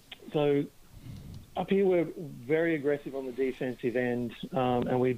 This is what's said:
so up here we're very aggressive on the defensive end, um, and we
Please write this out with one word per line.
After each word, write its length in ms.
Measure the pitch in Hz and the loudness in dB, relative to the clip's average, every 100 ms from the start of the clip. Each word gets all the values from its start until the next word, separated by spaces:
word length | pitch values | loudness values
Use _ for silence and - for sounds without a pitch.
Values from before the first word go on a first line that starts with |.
| - - - | -14 -20 -6
so 320 | 156 147 143 - - - - - - - - - - | 0 4 2 0 -8 -20 -18 -16 -14 -14 -16 -10 -6
up 140 | 180 | 0
here 160 | 196 196 | 4 6
we're 220 | 175 156 - | 4 2 -4
very 580 | 151 135 120 156 170 160 | -10 -10 0 2 2 2
aggressive 400 | 139 143 - 135 | 0 0 -2 -8
on 100 | 131 | -6
the 60 | |
defensive 640 | 123 131 123 131 120 127 117 | -2 -2 0 -4 -2 -2 0
end, 380 | 123 120 120 - - | 0 0 -2 -6 -6
um, 340 | 131 127 123 120 | 0 2 2 2
and 120 | 127 | 2
we 160 | 127 | 2